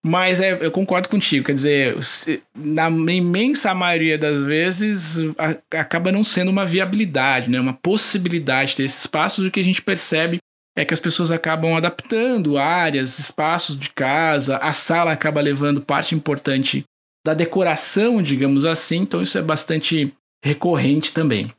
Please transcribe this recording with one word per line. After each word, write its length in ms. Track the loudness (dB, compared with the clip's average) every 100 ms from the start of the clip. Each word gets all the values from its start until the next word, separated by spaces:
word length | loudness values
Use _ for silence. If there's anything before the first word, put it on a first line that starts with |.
Mas 360 | 0 2 2 2
é, 180 | 0 0
eu 60 | -2
concordo 380 | 0 0 0 0
contigo, 360 | -2 2 0
quer 100 | 0
dizer, 480 | 0 2 2 2 0
se, 400 | -4 -6 -4 -6 _ -10
na 320 | -4 0 2
imensa 840 | 2 2 2 2 2 2 0 0
maioria 420 | 0 0 2 2 2
das 280 | 0 0
vezes, 760 | 0 0 0 0 -2 -2 -2 -2 -4 -2
a, 420 | -2 -4 _ -6
acaba 320 | -2 0 2
não 100 | 2
sendo 260 | 2 2 2
uma 140 | 2
viabilidade, 880 | 2 0 0 0 0 0 2 2 2
né? 100 | 0
Uma 140 | 0
possibilidade 1000 | 0 0 0 0 -2 -2 -2 0 0 0 -2
ter 80 |
esses 160 | -4 -4
espaços, 460 | -4 0 0 0 -2
o 40 |
que 100 | 0
a 40 |
gente 180 | 0 0
percebe 560 | -2 -4 -2 -2 0 -4 _ _ _ -4
é 80 |
que 100 | -2
as 60 | -2
pessoas 320 | -2 0 0
acabam 440 | 0 -2 0 0 0
adaptando 800 | 0 -4 -4 -2 0 0 0 0
áreas, 600 | 2 2 0 0 -4 -6
espaços 580 | -8 -4 -2 0 -4 -6
de 140 | -10
casa, 680 | -4 -2 0 2 0 0 -2
a 140 | -2
sala 380 | -2 0 2 2
acaba 300 | 0 0 0
levando 400 | 0 0 0 -2
parte 340 | 0 -2 0
importante 680 | -2 -2 -2 0 0 0 -4 -6 _ _ _ -2
da 80 |
decoração, 880 | 0 2 2 2 0 0 2 2 2
digamos 420 | 2 2 4 4
assim, 340 | 2 0 -2 -2
então 220 | 0 -2
isso 160 | -2 -2
é 60 |
bastante 720 | 0 -2 0 -2 0 0 -2 -6 _ _
recorrente 680 | -4 0 0 2 2 2 0
também. 380 | 0 0 0 -4